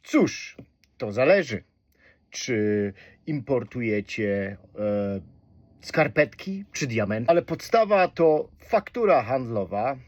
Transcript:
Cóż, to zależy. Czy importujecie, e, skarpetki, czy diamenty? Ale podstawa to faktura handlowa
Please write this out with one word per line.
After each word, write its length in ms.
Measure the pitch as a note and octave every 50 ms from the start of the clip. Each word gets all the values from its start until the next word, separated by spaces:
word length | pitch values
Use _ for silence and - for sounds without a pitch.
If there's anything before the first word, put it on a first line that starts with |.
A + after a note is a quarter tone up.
| _
Cóż, 540 | - - D4+ G3 - - - - - - - - _ _ _ _ _ _
to 140 | _ B2+ G#2+
zależy. 520 | G2+ A#2 B2+ D3+ F#3+ G3+ E3 C3 A2+ F2+ - _ _ _ _ _ _ _ _ _ _ _ _ _
Czy 600 | - - - - B2 G#2+ G#2+ G#2 G#2 G#2 G2+ G2+ G2 - - - - _ _
importujecie, 1300 | - D3+ C#3+ A#2 - C3+ B2 A2 - - B2+ A#2 A2 G#2 G#2 G2+ - - - G#2+ G2+ G2+ G2 G2 G2 G2 - - _ _ G2+
e, 420 | G#2 G#2 G#2 G#2 G2+ G2+ G2 G2 - - - _ _ _ - - - _ _ _
skarpetki, 840 | - - - E3+ D3+ - - D#3 D3+ - - - - G3 G3 G3 G3+ _
czy 160 | - - D#3
diamenty? 420 | C3 A2+ A2+ G#2 F#2+ G#2+ A2 B2 B2+
Ale 120 | E3+ F3
podstawa 680 | E3 - E3 D3+ - - - A3+ A3 G3+ G#3 G3 F#3
to 420 | E3+ - - E3 D#3+ D#3 D3+ - - - _
faktura 640 | - - - G#3 - - - B3 A3+ G3+ E3+ C3+ A2+
handlowa 760 | G#2+ C3 C3+ B2+ A2+ A#2 G#2 F#2+ E2 F#2+ G2+ A2 C3 C#3 C3 B2